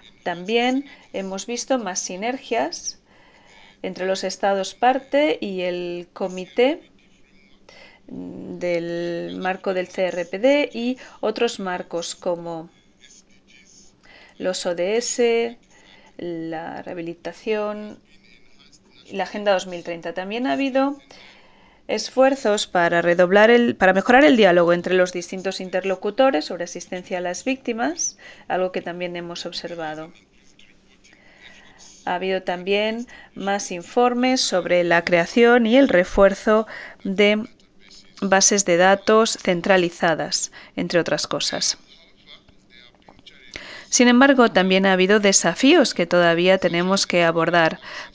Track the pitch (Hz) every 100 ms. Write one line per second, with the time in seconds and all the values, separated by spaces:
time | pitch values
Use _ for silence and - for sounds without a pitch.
0 | - _ - 170 180 233 247 262 277 -
1 | _ - 190 190 - 240 - 262 202 190
2 | - 180 220 262 - 226 302 - - -
3 | _ _ _ _ _ - - _ 190 185
4 | 185 190 190 - 202 196 190 - 240 269
5 | - 277 302 - 208 185 180 180 175 175
6 | 175 - 190 185 180 - 247 349 - _
7 | _ _ _ _ _ _ _ - - _
8 | - 190 180 185 185 180 175 170 170 170
9 | 170 170 170 180 185 190 - 185 185 -
10 | 180 175 175 190 254 285 285 226 240 254
11 | - - 208 214 233 - 190 180 185 170
12 | 165 - 190 170 170 165 165 _ _ _
13 | _ - _ _ _ _ _ _ - _
14 | _ - - - 175 185 185 175 180 220
15 | 240 - 240 233 233 240 _ _ _ -
16 | _ - 175 165 165 160 165 - - 180
17 | 170 170 170 175 - 214 208 208 214 -
18 | _ _ _ _ _ _ _ _ _ _
19 | - 196 180 214 208 185 185 175 170 170
20 | 170 165 190 220 262 269 277 262 269 285
21 | _ - - - _ _ _ _ - 214
22 | - 254 262 269 220 208 - 185 170 170
23 | 170 175 180 202 220 240 240 233 185 185
24 | 196 247 302 254 190 175 170 175 175 185
25 | 180 180 170 185 185 190 185 185 190 185
26 | 208 202 269 294 - 180 175 175 - 185
27 | 190 180 180 180 - 262 - 226 254 339
28 | - - - - - 180 185 185 180 175
29 | 180 175 175 175 175 - 170 170 156 156
30 | 160 _ _ _ _ _ - _ _ _
31 | _ _ _ _ - - - - - -
32 | - 180 190 190 185 180 180 202 214 226
33 | 240 - - - 196 202 - 180 175 -
34 | 247 240 254 254 - 185 175 175 175 170
35 | 170 175 175 - 233 247 226 254 277 180
36 | 185 - 196 196 - 214 214 - - -
37 | 196 190 208 214 214 _ _ _ - -
38 | - - 202 190 196 208 202 170 185 196
39 | - 220 226 - - 180 202 190 175 -
40 | 175 151 151 - - - - - 175 175
41 | 160 151 - 151 - - - - _ -
42 | _ _ _ 143 _ _ _ 123 123 120
43 | _ - - 151 - - - - - -
44 | 247 240 277 262 233 185 185 190 190 185
45 | 185 214 202 196 170 180 262 349 240 -
46 | 170 175 170 165 180 190 180 170 185 190
47 | - 175 165 165 165 170 160 175 - -
48 | -